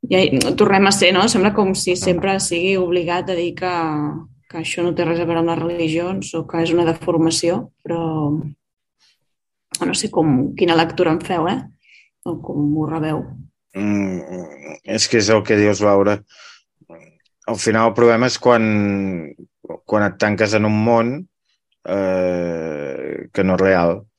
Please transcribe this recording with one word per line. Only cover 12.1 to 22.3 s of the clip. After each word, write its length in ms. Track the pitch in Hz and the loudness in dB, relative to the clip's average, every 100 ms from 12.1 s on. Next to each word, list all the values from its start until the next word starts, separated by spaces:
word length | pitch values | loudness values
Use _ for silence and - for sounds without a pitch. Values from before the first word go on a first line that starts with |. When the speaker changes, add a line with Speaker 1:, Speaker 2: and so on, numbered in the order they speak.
| _ 180 | _ -10
Speaker 1:
O 80 | 160 | -10
com 320 | - 147 147 151 | -8 -4 -2 0
ho 120 | 156 | -2
rebeu. 340 | 160 156 151 127 127 127 _ _ | -4 -4 -6 -8 -16 -20 _ _
Speaker 2:
Mm, 1040 | - 104 101 98 90 73 90 82 71 76 78 - 107 | -6 -2 0 -2 -6 -8 -12 -14 -16 -18 -16 -6 -4
és 120 | - | 2
que 140 | 120 | 2
és 80 | 101 | 4
el 120 | 110 107 | 2 4
que 100 | 107 | 2
dius, 200 | 104 101 | 4 2
Laura. 340 | 104 101 98 101 _ - - - _ _ _ 85 _ _ _ _ - | 4 4 4 0 _ -20 -20 -20 _ _ _ -20 _ _ _ _ -8
Al 120 | 110 | -4
final 300 | - 110 113 | 0 4 2
el 60 | 110 | 6
problema 320 | 120 113 123 | 4 6 2
és 80 | - | 2
quan, 240 | 127 120 110 107 101 101 98 90 76 - - _ - 82 | 4 4 4 2 0 0 -4 -6 -10 -16 -20 _ -16 -16
quan 200 | - 104 | -2 0
et 160 | 101 - | 0 2
tanques 360 | 107 101 107 110 | 0 2 2 2
en 120 | 107 | 2
un 80 | 107 | 2
món, 300 | 110 117 117 139 185 _ _ _ _ _ | 4 2 2 -4 -12 _ _ _ _ _
eh, 1400 | - 98 95 92 92 | -6 -2 -2 0 0